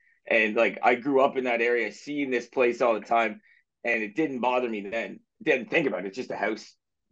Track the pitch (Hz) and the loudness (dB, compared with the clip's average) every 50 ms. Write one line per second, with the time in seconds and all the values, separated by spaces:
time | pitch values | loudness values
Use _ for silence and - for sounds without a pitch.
0 | _ _ _ _ - - - 113 107 107 107 117 117 104 95 - - 120 123 120 | _ _ _ _ -4 0 2 2 2 2 2 2 2 2 2 2 2 2 2 2
1 | 113 143 139 135 131 139 - 131 127 127 117 117 117 120 120 120 113 107 104 - | 0 2 4 4 4 4 4 0 -2 0 0 0 2 2 2 2 0 -2 -6 -10
2 | - 143 147 147 143 131 127 120 117 - - 139 127 120 120 117 135 120 113 107 | -12 -8 -4 -4 -2 -2 -2 -2 -4 -2 0 2 2 2 2 2 2 2 2 2
3 | 104 - 120 117 113 110 107 104 _ _ _ _ _ _ _ _ - 117 117 113 | 0 0 2 2 2 0 -2 -8 _ _ _ _ _ _ _ _ -4 -2 -2 -2
4 | 107 104 104 151 160 147 135 123 110 123 123 123 123 117 113 104 98 101 98 113 | -2 -4 -2 -2 -2 -2 -2 -2 0 0 0 0 0 -2 -4 -4 -6 -6 -6 -6
5 | 107 95 - - _ _ _ - 110 151 143 127 113 - - 156 160 131 95 90 | -6 -6 -10 -14 _ _ _ -8 0 0 0 0 0 -2 -2 0 0 0 -2 -4
6 | 92 101 - 127 127 - - - 98 104 110 104 - - - _ _ _ _ _ | -6 -8 -8 -8 -10 -8 -6 -4 -2 -2 -4 -4 -8 -18 -20 _ _ _ _ _
7 | _ _ | _ _